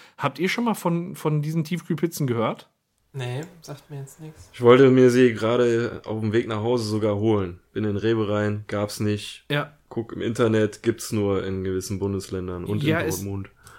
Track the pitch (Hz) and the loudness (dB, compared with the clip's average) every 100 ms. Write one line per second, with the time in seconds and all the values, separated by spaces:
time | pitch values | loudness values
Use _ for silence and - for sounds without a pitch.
0 | - - 143 143 180 - 240 196 175 170 | -20 -6 -4 -2 -4 -2 -2 -2 -2 -2
1 | 175 147 160 151 151 160 156 175 - 160 | -4 -6 -2 -2 -2 -2 -2 -4 -4 -2
2 | 165 - 135 117 117 233 - _ _ _ | -2 -2 -2 0 0 -2 -12 _ _ _
3 | _ 135 123 131 175 175 147 143 - 143 | _ -10 -8 -8 -10 -16 -18 -18 -16 -16
4 | 139 - 156 - - - 120 127 135 127 | -16 -16 -20 -20 -18 2 8 10 10 8
5 | 127 123 127 107 110 120 120 117 117 - | 8 8 4 4 0 2 2 2 -2 -6
6 | - 110 110 113 113 107 113 123 107 107 | -8 -4 0 0 -2 -4 0 0 0 -2
7 | 107 101 110 104 90 87 _ 113 107 101 | 0 0 2 0 -2 -8 _ -6 -4 -2
8 | 110 113 104 104 104 104 104 104 104 - | 0 0 0 0 -2 -4 -6 -4 -4 -2
9 | 107 101 - - - 147 - _ - 120 | -2 -2 -6 -14 -6 -4 -6 _ -12 -10
10 | 113 - 95 117 113 110 104 - 117 113 | -8 -6 -4 0 2 2 0 -2 -4 -4
11 | - 110 101 95 95 95 95 92 92 95 | -2 -2 0 0 -2 -4 -4 -4 -4 -4
12 | 101 95 - 92 90 90 87 110 147 160 | -4 -4 -6 -8 -6 -8 -4 -2 0 0
13 | 160 92 98 98 98 _ - | -2 -4 -6 -8 -10 _ -20